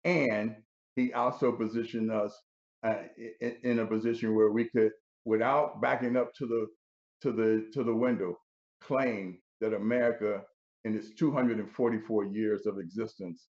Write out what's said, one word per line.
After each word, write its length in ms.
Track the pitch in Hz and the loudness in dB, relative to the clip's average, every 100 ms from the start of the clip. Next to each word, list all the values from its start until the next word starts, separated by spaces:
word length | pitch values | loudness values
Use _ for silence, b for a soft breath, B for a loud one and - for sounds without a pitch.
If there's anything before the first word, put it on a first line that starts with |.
And 520 | 170 170 131 107 110 113 _ _ _ | 2 2 2 0 -2 -6 _ _ _
he 180 | - 123 | -2 -2
also 380 | 123 123 - 131 | 0 -2 2 0
positioned 600 | 120 110 113 113 117 110 | 0 -2 -2 -4 -4 -2
us, 240 | 110 104 - _ _ _ _ | 0 -2 -6 _ _ _ _
uh, 120 | 113 104 98 - 113 - | -4 -4 -6 -14 -16 -8
in, 160 | 120 - | -8 -4
in 160 | 123 117 | 0 0
a 80 | 110 | 0
position 480 | 110 113 117 110 | 0 0 0 2
where 160 | 107 107 | 4 4
we 180 | 110 117 | 4 2
could, 220 | 120 110 - _ _ | 4 2 0 _ _
without 560 | 113 110 117 143 151 104 | 0 2 4 2 0 -2
backing 360 | 123 127 123 123 | 0 0 0 0
up 180 | 120 | 0
to 120 | - 123 | -4 -2
the, 200 | 113 110 - _ _ _ _ | -2 -2 -10 _ _ _ _
to 100 | 131 | -4
the, 380 | 113 110 110 110 | 2 4 2 0
to 100 | 139 | -2
the 120 | 117 | 0
window, 420 | 113 123 110 92 85 _ _ _ _ | 2 2 0 -2 -6 _ _ _ _
claim 560 | - 135 131 104 95 90 _ _ | -4 -2 0 -2 -8 -12 _ _
that 120 | 110 | -2
America 680 | 107 107 123 120 113 107 98 - _ _ _ | 0 2 4 2 2 -2 -4 -8 _ _ _
in 100 | 110 | -4
its 200 | 107 - | -4 -6
two 160 | - 156 | -2 0
hundred 280 | 135 123 110 | 2 0 0
and 120 | 101 | -6
forty-four 560 | - 120 110 110 110 101 | -2 0 0 -2 -2 -2
years 400 | 107 110 104 107 | -2 0 0 -2
of 120 | 98 | -6
existence 680 | 85 101 110 - 90 82 _ | -8 -8 -8 -8 -12 -12 _